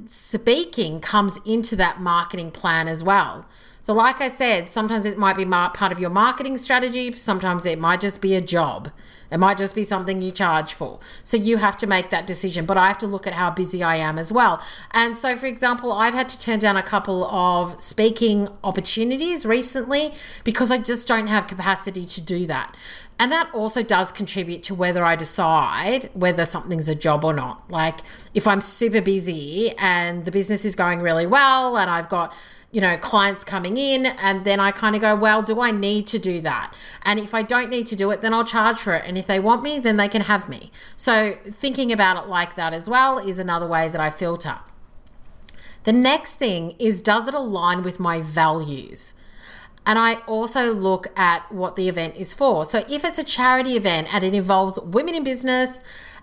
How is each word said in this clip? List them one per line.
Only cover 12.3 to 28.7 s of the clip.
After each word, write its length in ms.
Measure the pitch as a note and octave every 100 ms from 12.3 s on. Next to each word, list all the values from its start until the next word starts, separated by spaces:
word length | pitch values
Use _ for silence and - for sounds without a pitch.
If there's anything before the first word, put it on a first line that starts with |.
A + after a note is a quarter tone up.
| F3 F#3+ E3+ D#3+
but 120 | F#3+
I 100 | F#3
have 100 | G3+
to 80 | G#3+
look 200 | G3 G3
at 60 |
how 180 | E3+ F3+
busy 320 | E3+ F#3 F3+
I 140 | E3+ D#3+
am 200 | D#3 D#3
as 160 | E3
well. 260 | A3+ G3+ E3 - - -
And 260 | A#3 A#3 A#3
so, 200 | C4+ B3
for 100 | C4
example, 460 | A#3+ B3 B3 B3
I've 240 | G3+ A3+ B3
had 140 | B3+
to 100 | -
turn 180 | - A3
down 200 | G#3 G3
a 40 |
couple 440 | F#3 G#3+ G3+ F#3 F3+
of 540 | G3 F3+ F3+ F3+ F3+
speaking 680 | - - G#3+ A3+ A#3 G#3 G3+ -
opportunities 800 | G3+ F#3+ F#3 - A3+ C4 E4 E4+ G#3+
recently 680 | A#3 B3 C4+ B3 C#4+ D4+ C#4+ - -
because 280 | - A3 B3
I 80 | B3+
just 280 | G#3+ A#3+ -
don't 200 | A3+ G#3+
have 180 | G#3+ G3
capacity 600 | F#3 F#3+ F#3+ - F#3 F3
to 160 | -
do 260 | D#3+ F3 F3
that. 280 | C3+ - - - - - -
And 120 | B3
that 220 | D#4+ E4
also 300 | A#3 G#3+ B3
does 280 | A#3 F#3 F#3
contribute 520 | - G3 G3 E3+ E3+
to 100 | -
whether 320 | F#3+ F3+ F3 E3+
I 100 | E3
decide 920 | D#3+ - E3+ D#3+ C3+ F#2+ F3+ C4 B3+
whether 300 | F#3+ F3+ E3+
something's 460 | E3 E3+ F3 E3+ D#3
a 60 | D#3
job 280 | D#3+ D3+
or 100 | D#3
not. 360 | D3+ B2+ B2+ -
Like, 300 | E3+ D#3+ D#3+ - - -
if 140 | G#3+ G#3
I'm 140 | G3
super 400 | -